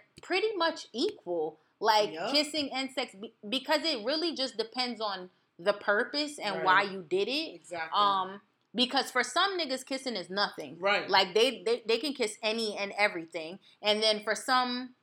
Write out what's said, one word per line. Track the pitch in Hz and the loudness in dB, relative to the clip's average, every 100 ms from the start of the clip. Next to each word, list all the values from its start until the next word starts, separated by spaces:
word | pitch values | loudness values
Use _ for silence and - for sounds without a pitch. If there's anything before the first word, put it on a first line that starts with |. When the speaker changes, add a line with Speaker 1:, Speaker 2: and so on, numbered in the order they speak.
| _ - | _ -16
Speaker 1:
pretty | - 359 440 403 | -2 0 0 0
much | 330 320 - | 0 -2 -8
equal. | 226 392 - 180 170 156 - _ _ | -2 -2 -2 -4 -2 -2 -6 _ _
Like, | 214 214 208 | 4 4 2
Speaker 2:
Yup. | 156 208 | -2 0
Speaker 1:
kissing | 285 294 311 277 | 0 0 -2 -4
and | 262 269 | -4 -4
sex, | - 247 190 | -4 -6 -8
be-, | - - 208 | -16 -14 -6
because | 254 262 302 | -4 0 0
it | 320 254 | 0 -2
really | 214 311 339 247 | -2 -2 -2 -2
just | 262 208 | -4 -4
depends | 220 254 247 214 | -6 -4 -4 -4
on | 214 190 180 _ _ - | -4 -6 -10 _ _ -4
the | 180 | -2
purpose | 202 - 208 247 294 294 294 | 0 0 0 0 -4 -6 -4
and | 202 190 | -4 0
Speaker 2:
Right. | |
Speaker 1:
why | 185 185 | 4 4
you | 202 190 | 4 -4
did | 160 185 202 | -2 0 0
it. | 285 320 175 | -2 -4 -10
Speaker 2:
Exactly. | - 170 160 185 | -10 -8 -2 4
Speaker 1:
Um, | 202 196 185 202 - _ _ | 4 4 -2 -8 -16 _ _
because | 208 247 269 247 | -2 0 0 0
for | 254 | 0
some | 240 339 392 370 | 0 2 2 0
niggas, | 294 262 | -2 -4
kissing | - 269 269 | -4 -6 -4
is | 208 170 | -6 -4
nothing. | 196 196 - 147 165 | -2 -2 -4 -12 -2
Speaker 2:
Right. | 196 196 160 | 0 2 4
Speaker 1:
Like, | 196 196 | 4 6
they, | 202 254 214 208 | 4 4 2 -2
they, | 240 208 | 0 2
they | 233 | 0
can | 294 | 0
kiss | 262 214 - | -2 -4 -2
any | 220 226 214 185 | -2 -2 -2 -4
and | 202 202 | -4 2
everything. | 208 175 165 170 160 190 _ _ | 2 2 -8 -8 -8 -12 _ _
And | 208 208 | 0 4
then | 220 208 | 2 2
for | 214 202 | 0 -2
some | - 254 247 247 254 _ | 2 2 2 -2 -8 _